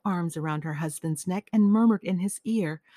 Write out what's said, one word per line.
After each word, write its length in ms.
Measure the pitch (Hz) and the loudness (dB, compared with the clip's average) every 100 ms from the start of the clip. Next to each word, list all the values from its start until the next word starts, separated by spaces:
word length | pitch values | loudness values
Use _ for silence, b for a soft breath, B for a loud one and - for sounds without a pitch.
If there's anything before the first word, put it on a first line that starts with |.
| 208 | -2
arms 320 | 180 170 160 | -2 -2 -4
around 260 | 156 151 | -4 -4
her 120 | 160 151 | -4 -4
husband's 500 | 160 - 165 156 180 | -4 -4 -4 -4 -4
neck 240 | 190 - | -6 0
and 200 | 214 202 | 2 4
murmured 320 | 214 233 202 | 6 4 4
in 160 | - 180 | 0 -2
his 200 | 196 - | -2 -4
ear, 400 | - 226 156 156 B | -4 -2 -2 -4 B